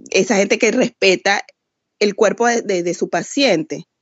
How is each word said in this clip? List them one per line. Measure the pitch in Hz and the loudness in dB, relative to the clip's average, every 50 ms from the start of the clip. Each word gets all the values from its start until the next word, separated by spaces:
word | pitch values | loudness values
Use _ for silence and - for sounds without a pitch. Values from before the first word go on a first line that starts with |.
| - - | -12 -2
esa | - 190 185 - 226 | 0 0 2 2 2
gente | 196 202 - 233 - | 0 2 2 0 0
que | 233 220 202 | 0 0 2
respeta | 254 247 - - _ 190 190 185 180 - 196 202 214 - - _ _ _ _ _ _ _ _ _ _ | 0 0 -2 -2 _ 2 2 2 2 0 -2 -2 -2 -4 -10 _ _ _ _ _ _ _ _ _ _
el | 208 208 196 | -2 -2 0
cuerpo | - 220 190 - - 233 | 2 0 0 2 2 0
de, | 240 240 226 - | 0 0 0 -2
de, | 202 196 175 175 | -2 -4 -2 -2
de | 175 165 | -4 -4
su | - 196 190 | -4 -4 -4
paciente. | - 175 147 - - 277 277 247 185 160 151 - 143 156 170 - _ _ | -4 -6 -6 -4 -4 0 0 2 2 0 -2 -4 -8 -12 -12 -16 _ _